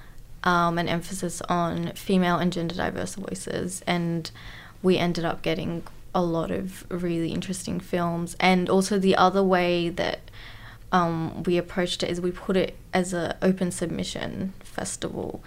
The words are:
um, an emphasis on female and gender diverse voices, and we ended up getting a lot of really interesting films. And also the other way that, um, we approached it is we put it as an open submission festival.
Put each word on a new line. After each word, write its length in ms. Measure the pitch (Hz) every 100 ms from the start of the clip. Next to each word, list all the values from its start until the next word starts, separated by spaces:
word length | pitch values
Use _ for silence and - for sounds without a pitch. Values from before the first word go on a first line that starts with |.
| - - - -
um, 340 | 185 175 170 170
an 100 | 175
emphasis 540 | 170 170 190 175 - -
on 420 | 175 170 170 170 -
female 420 | - 190 180 175
and 160 | 175
gender 220 | 170 165 -
diverse 400 | - - 190 196
voices, 680 | - 190 - - 180 185 -
and 420 | 175 170 170 160 - - - - -
we 140 | 185 180
ended 280 | 175 170 165
up 160 | 170
getting 400 | - 165 165 170 - - -
a 80 | 190
lot 300 | 175 165 175
of 340 | 190 190 190 -
really 420 | 180 180 170 165
interesting 480 | 175 185 185 - 180
films. 560 | - 180 170 170 170 -
And 300 | 185 185 180
also 300 | 190 190 202
the 160 | 190 -
other 260 | 185 196
way 480 | 190 180 175 175 170
that, 300 | 185 - - - - - - - - -
um, 500 | 185 170 165 160 -
we 160 | 165 175
approached 460 | 170 - 175 -
it 80 | -
is 100 | 175
we 80 | 180
put 260 | 180 - 190
it 220 | - - -
as 200 | 185 180
an 200 | 175 160 -
open 300 | 190 185 180
submission 840 | - 165 165 185 - - - 190 -
festival. 800 | - - - - - - - -